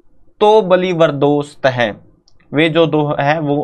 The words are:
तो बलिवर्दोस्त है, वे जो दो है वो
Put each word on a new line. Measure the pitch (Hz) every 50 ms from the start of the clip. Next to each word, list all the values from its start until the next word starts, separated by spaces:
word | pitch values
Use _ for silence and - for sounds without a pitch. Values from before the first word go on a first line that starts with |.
| _ _ _ - - - _ _
तो | 214 208 220 214 196
बलिवर्दोस्त | 175 185 185 180 185 175 156 165 156 143 135 143 143 147 147 143 143 - - -
है, | 131 123 123 117 104 - - _ _ _ _ _ _ _ _ _ _
वे | 131 143 165 165
जो | 156 170 165
दो | 147 151 156 147 147 151
है | - 139 143 156 165
वो | 151 143 143 147